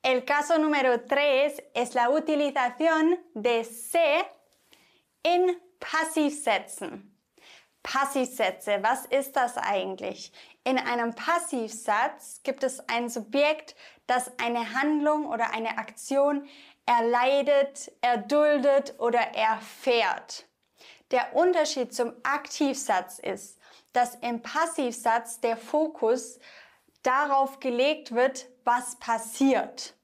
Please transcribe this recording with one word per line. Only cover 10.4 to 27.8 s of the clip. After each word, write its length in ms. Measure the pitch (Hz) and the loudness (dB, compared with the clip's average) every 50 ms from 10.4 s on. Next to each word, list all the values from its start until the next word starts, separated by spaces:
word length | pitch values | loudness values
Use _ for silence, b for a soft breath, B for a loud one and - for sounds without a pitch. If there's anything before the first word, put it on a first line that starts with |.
| B B B B _ | B B B B _
In 120 | 247 262 | -2 -2
einem 380 | 254 - - 240 240 233 233 226 | 0 0 -2 -2 0 -2 -2 -4
Passivsatz 1300 | - - 320 339 339 339 - 285 247 220 214 220 - - - 208 214 247 302 - - - - - - | -4 -2 0 0 0 -2 -2 -4 -4 -4 -6 -8 -8 -2 -2 0 0 0 -2 -4 -10 -18 -20 -20 -8
gibt 200 | _ 277 262 - | _ -6 -4 -2
es 240 | 269 262 262 - - - | -4 -4 -4 -6 -6 -4
ein 180 | 226 240 240 240 | -4 -2 -2 -4
Subjekt, 680 | 240 240 208 214 240 277 294 302 311 302 - - B B B B B B B | -6 -8 -8 -2 0 2 2 2 0 -2 -8 -18 B B B B B B B
das 240 | - 247 254 247 - - - | -2 -2 -2 -2 -4 -8 -6
eine 360 | 233 240 240 240 226 214 220 | -4 -2 -2 -4 -4 -4 -2
Handlung 500 | 262 277 302 302 294 294 302 302 302 294 | -2 0 2 0 2 2 2 2 2 0
oder 280 | - 233 226 233 - | -4 -2 -2 -2 -2
eine 260 | - 226 226 233 233 226 | -2 -4 -4 -4 -6 -6
Aktion 680 | 214 - - - - - 269 277 277 285 294 285 277 B B B B B B B _ | -8 -10 -14 -16 -6 -2 2 2 4 2 2 -2 -6 B B B B B B B _
erleidet, 1040 | - 240 233 226 233 240 240 254 262 277 285 269 294 285 277 277 277 277 - - - _ _ | 2 2 2 4 2 2 2 2 4 2 2 4 4 4 4 4 2 -4 -14 -16 -16 _ _
erduldet 920 | - 247 240 220 202 208 285 294 302 302 294 277 254 285 277 277 277 277 - - | 0 0 0 0 0 0 2 4 4 4 4 4 4 4 4 4 2 0 -6 -4
oder 220 | 226 240 233 240 | -2 0 2 0
erfährt. 1200 | - - - 208 220 220 220 - 214 - - - - 269 240 233 214 185 - - - - - - - _ _ _ _ _ B B B B B B B _ | 0 -2 -2 -2 0 0 0 -2 -6 -16 -18 -4 0 2 2 4 2 0 -2 -4 -6 -14 -16 -16 -16 _ _ _ _ _ B B B B B B B _
Der 240 | - 247 - - - | 0 0 0 0 2
Unterschied 600 | 285 339 370 359 339 302 294 - 269 240 240 - | 4 4 4 4 2 2 0 0 -4 -4 -4 -2
zum 180 | - 240 233 233 - | -4 -4 -4 -4 -6
Aktivsatz 960 | - - - - 294 - - - 311 277 269 - - - 202 185 180 214 - - | -4 -2 -2 -2 -4 -8 -2 0 0 0 0 -2 -2 0 0 0 0 -4 -14 -10
ist, 400 | - - 214 208 - - - b b b b b b b - | -8 -8 -8 -8 -10 -18 -20 b b b b b b b 0
dass 220 | 247 247 240 - | 0 0 0 -2
im 260 | - - 240 240 233 | -8 -6 -6 -6 -6
Passivsatz 960 | 233 - - 302 330 330 330 - 269 247 240 - - 240 226 240 226 - - - | -8 -6 -2 -2 -2 0 0 -2 -2 -2 -4 -2 0 0 0 0 -2 -6 -8 -4
der 160 | - 233 226 | -2 -2 -2
Fokus 840 | 226 - - - 302 320 311 - - 233 220 247 254 254 - - B B B B B B B B B B B B _ | -2 -4 -2 0 0 0 0 -2 0 2 2 2 0 -2 -12 -18 B B B B B B B B B B B B _
darauf 580 | - 254 254 269 294 285 277 269 269 269 269 - | -2 0 2 2 2 2 2 2 2 0 -2 -6
gelegt 540 | - 262 240 240 | -4 -2 0 2